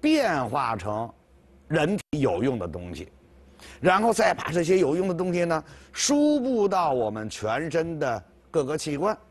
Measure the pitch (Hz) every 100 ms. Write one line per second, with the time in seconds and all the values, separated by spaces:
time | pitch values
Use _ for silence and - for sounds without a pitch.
0 | 302 311 233 156 120 143 123 110 101 107
1 | 117 - _ _ _ - _ 156 151 202
2 | - 151 127 87 127 123 87 82 87 73
3 | 92 - _ - - - - - 202 185
4 | 233 208 196 - - 170 160 190 180 165
5 | 190 170 180 175 170 160 - - - -
6 | - 294 294 302 247 240 202 185 165 127
7 | 110 107 107 - 107 120 160 160 165 160
8 | 143 110 - _ _ 165 135 151 - 143
9 | 190 214 -